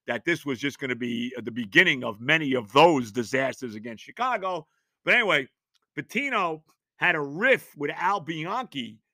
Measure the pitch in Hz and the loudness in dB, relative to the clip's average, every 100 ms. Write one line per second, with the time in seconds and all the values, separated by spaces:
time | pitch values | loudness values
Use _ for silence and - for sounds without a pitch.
0 | - 120 165 160 143 120 143 - 135 120 | -6 -4 -2 -4 -4 -4 -4 -4 -6 -4
1 | 120 117 120 123 117 113 107 156 180 139 | -4 -4 -6 -6 -8 -8 2 4 4 2
2 | 123 107 123 160 147 127 104 139 170 147 | -4 -6 0 0 2 -2 2 6 8 6
3 | 117 110 107 131 131 120 123 107 113 110 | 0 -4 -2 -2 -2 -4 -10 -10 -12 -14
4 | - - 254 233 185 175 - _ _ _ | -16 -6 -4 -2 -4 -6 -10 _ _ _
5 | 170 220 214 151 135 _ _ _ _ - | 2 2 4 2 0 _ _ _ _ -12
6 | - 226 277 233 175 156 _ _ _ _ | -6 -4 -2 -2 -2 -4 _ _ _ _
7 | 170 165 143 151 254 233 - 151 147 156 | 0 0 -2 0 4 2 0 -6 -6 -2
8 | 175 202 147 160 165 226 240 139 113 110 | 0 0 -4 -8 -6 -6 -8 -10 -10 -14
9 | _ | _